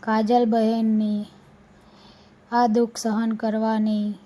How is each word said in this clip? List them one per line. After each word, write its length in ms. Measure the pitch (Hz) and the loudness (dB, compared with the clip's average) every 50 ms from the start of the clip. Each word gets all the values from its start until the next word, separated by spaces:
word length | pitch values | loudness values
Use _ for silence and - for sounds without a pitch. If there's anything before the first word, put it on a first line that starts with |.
કાજલ 460 | - - 220 220 220 208 247 247 247 | -2 0 0 0 2 2 2 2 2
બહેનને 800 | 226 220 226 220 220 226 226 226 220 220 214 214 214 214 208 208 - - - - - - - - _ - - - - - - - - - - - - - _ _ _ 240 | 2 2 2 2 0 0 0 0 0 0 0 0 0 -2 -4 -6 -10 -16 -20 -20 -20 -20 -20 -20 _ -20 -20 -20 -20 -20 -20 -20 -20 -20 -20 -20 -20 -20 _ _ _ 0
આ 140 | 240 247 | 2 2
દુઃખ 300 | 240 214 240 240 226 233 | 4 4 2 0 0 -2
સહન 360 | - - 233 214 214 226 226 220 | -6 -4 -4 -2 0 -2 -2 -2
કરવાની 840 | 220 - 220 214 220 220 220 220 220 214 214 214 214 208 208 202 180 - | -2 -4 -4 -2 -2 -2 0 0 0 0 0 -2 -2 -4 -4 -6 -10 -14